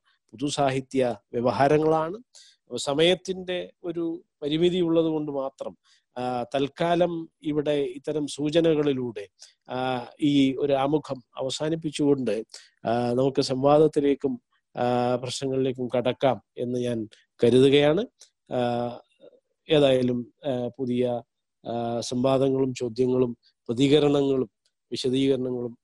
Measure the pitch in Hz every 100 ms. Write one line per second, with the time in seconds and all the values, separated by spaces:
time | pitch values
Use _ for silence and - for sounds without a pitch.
0 | _ _ _ 110 143 143 139 135 131 131
1 | 123 107 _ 123 123 104 139 151 156 160
2 | 160 208 - - - _ _ 120 - 143
3 | 170 185 185 185 180 180 180 _ 175 165
4 | 165 170 - _ 147 156 175 180 170 165
5 | 165 156 151 139 135 - 107 90 _ _
6 | _ - 123 123 120 139 139 - 170 170
7 | 175 165 165 _ 160 151 147 147 139 139
8 | 156 151 143 - 151 165 165 151 147 131
9 | 123 107 101 _ - _ - 127 127 127
10 | 120 - 147 143 135 127 143 135 139 151
11 | - 135 - - 131 - 156 165 160 -
12 | 143 135 120 107 110 - - _ - 117
13 | 120 120 135 131 135 131 139 151 156 151
14 | 143 139 139 123 _ _ _ - 123 123
15 | 123 123 127 - 135 135 131 127 123 123
16 | 123 120 139 110 - - 123 123 123 117
17 | 107 - _ - 120 127 139 143 147 160
18 | 254 _ - _ - 127 120 120 120 120
19 | - _ - _ _ _ - 156 139 131
20 | 123 123 113 _ 147 123 123 - 127 123
21 | 123 120 - _ _ _ - 117 117 117
22 | - 123 131 135 139 131 131 127 123 110
23 | 127 127 123 117 _ _ - 117 139 151
24 | 147 143 139 135 120 _ _ _ _ 117
25 | 135 131 135 131 127 123 120 117